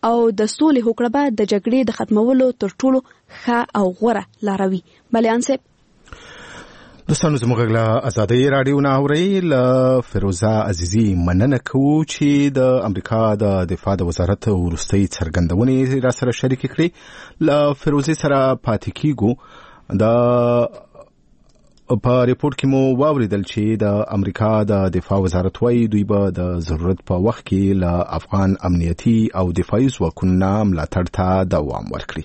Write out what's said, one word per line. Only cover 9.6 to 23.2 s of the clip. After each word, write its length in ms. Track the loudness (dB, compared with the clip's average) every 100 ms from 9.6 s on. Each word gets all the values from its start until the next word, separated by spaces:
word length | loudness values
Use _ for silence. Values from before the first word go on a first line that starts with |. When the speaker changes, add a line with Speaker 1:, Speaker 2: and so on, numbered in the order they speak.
| 2 2 2 2
Speaker 2:
فیروزه 460 | 0 -2 -2 0 0
عزیزي 680 | 0 -2 -2 -2 0 2 2 2
مننه 300 | 2 2 0 -2
کوو 320 | 0 2 2
چې 480 | -2 -2 2 2 2 2
د 40 |
امریکا 760 | 2 2 0 -4 -2 0 0 2
د 300 | 0 0 -2
دفاع 300 | -4 -2 -2
د 60 |
وزارت 460 | -2 -2 -2 0 0
وروستۍ 540 | 0 -2 -4 -2 0 0 -2
څرګندونې 880 | -4 0 0 2 2 2 0 0
را 60 | -2
سره 220 | -2 -2
شریکې 360 | -2 -2 -2 -4
کړې. 160 | -2 -2 -2 -20 -20 -20 -2
له 320 | 0 2 2
فیروزې 400 | 0 0 0 0
سره 420 | -2 0 2 2 0
پاتې 360 | -2 -4 -4 -2
کیږو. 320 | -2 0 0 -2 -8 -20 -20 -20 -6 0
د، 0 | 2 2 2 2 2 2 0 -4 -20 -20 -20 _ _ _ _ _ _ _ _ -2
په 220 | 2 2 2
ریپورت 300 | 0 -2 -2
کې 100 | 0
مو 300 | 2 2 2
واوریدل 440 | 2 2